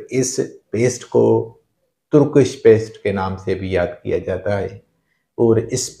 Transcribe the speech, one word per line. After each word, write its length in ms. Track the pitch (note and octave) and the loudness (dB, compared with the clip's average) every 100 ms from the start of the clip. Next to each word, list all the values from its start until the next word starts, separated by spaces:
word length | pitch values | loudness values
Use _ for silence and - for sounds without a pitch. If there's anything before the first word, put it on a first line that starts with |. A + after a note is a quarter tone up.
| - | -4
इस 240 | B2+ C3 - - - _ | -4 -2 -4 -6 -10 _
पेस्ट 320 | G#2+ B2 - | -2 -2 -2
को 200 | - A#2 A2+ A2+ A2+ - _ _ _ _ _ | -2 2 2 2 -2 -12 _ _ _ _ _
तुर्किश 420 | D3+ C#3+ D3 B2+ - | 2 4 4 2 4
पेस्ट 380 | A#2 G#2+ A2 - | 6 6 2 -6
के 100 | G#2 | -6
नाम 240 | G2 F#2+ F#2 | -4 -4 -6
से 180 | - | -6
भी 200 | F#2 F#2+ F#2 | -6 -2 -2
याद 220 | F2 - | -2 -6
किया 160 | F#2 F2+ | -6 -4
जाता 400 | F#2 F#2 G2+ G2+ | -4 -6 -4 -4
है 240 | F#2 G2+ - _ _ _ _ - | -6 -10 -20 _ _ _ _ 0
और 200 | A#2 A2 | 2 2
इस 280 | A2 B2 - - | 0 -4 -6 0